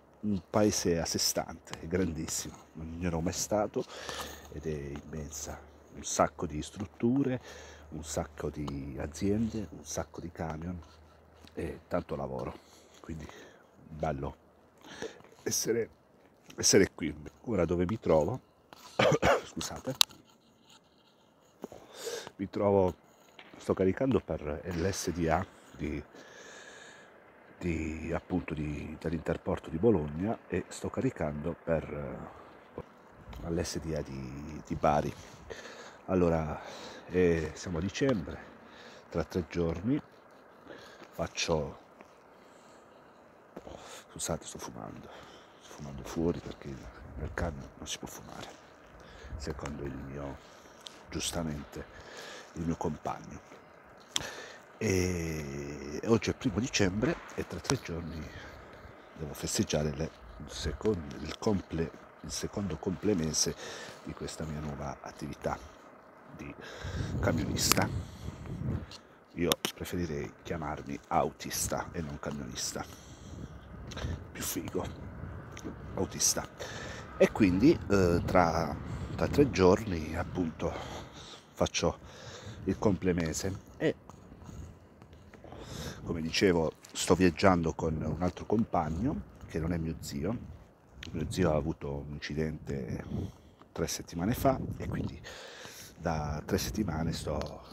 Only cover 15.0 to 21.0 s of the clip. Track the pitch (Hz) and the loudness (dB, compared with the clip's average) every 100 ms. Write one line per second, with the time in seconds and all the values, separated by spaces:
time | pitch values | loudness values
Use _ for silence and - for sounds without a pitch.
15 | - - - - - - - 113 110 - | -12 -12 -20 -10 -4 0 2 2 0 -6
16 | _ _ - _ - - - 117 90 - | _ _ -20 _ -14 0 8 10 8 4
17 | 78 71 76 - - 104 85 87 90 82 | -4 -4 -10 -12 -2 4 4 4 4 2
18 | - 80 76 127 - _ _ - - - | 6 8 6 0 -6 _ _ -20 -4 4
19 | - - - - - - - 80 - 127 | 6 8 6 6 2 -8 -8 -6 0 4
20 | - - - - _ _ - - _ _ | 4 2 -20 -20 _ _ -20 -20 _ _